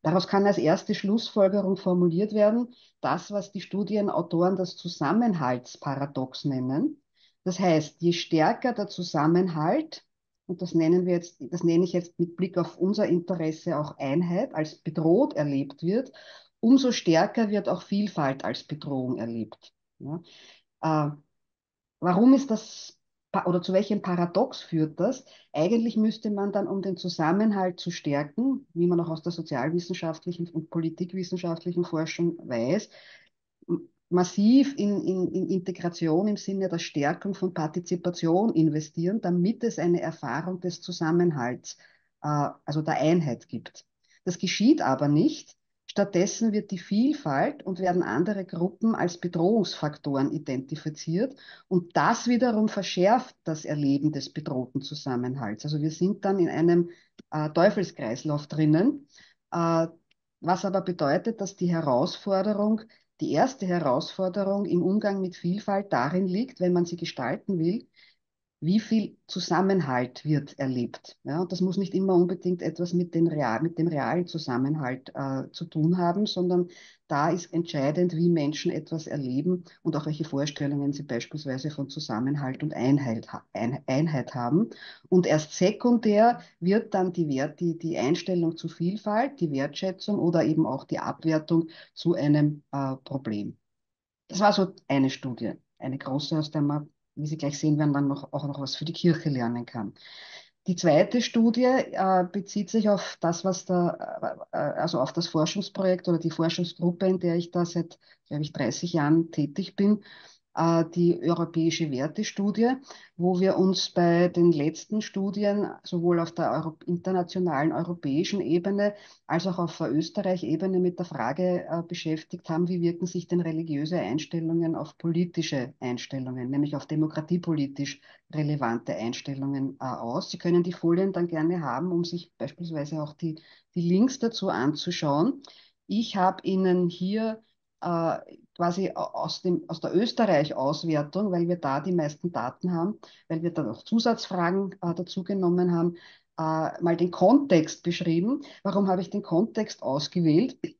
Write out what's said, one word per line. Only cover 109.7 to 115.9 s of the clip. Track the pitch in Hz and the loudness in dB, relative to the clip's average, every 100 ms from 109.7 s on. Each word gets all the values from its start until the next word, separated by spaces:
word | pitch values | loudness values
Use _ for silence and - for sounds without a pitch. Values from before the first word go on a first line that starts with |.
| - | 0
bin, | 202 208 - - - _ _ | 2 2 -2 -20 -20 _ _
äh, | - 165 165 160 | 0 2 4 2
die | 175 175 170 | 2 2 2
europäische | 151 165 165 165 165 160 160 | 0 0 0 0 0 0 -2
Wertestudie, | 131 147 151 214 - 202 208 233 262 - - - - | -2 -4 -4 -6 -2 -2 2 2 0 -8 -20 -20 -2
wo | 175 180 | 0 4
wir | 190 - | 2 4
uns | 185 185 - | 2 2 -2
bei | - 175 170 175 | 2 4 6 4
den | 175 175 | 6 6
letzten | 160 147 160 - 214 | 6 0 -2 -6 -6
Studien | 208 202 196 196 208 202 196 - | -4 -4 -4 0 0 0 -2 -6
sowohl | - | -6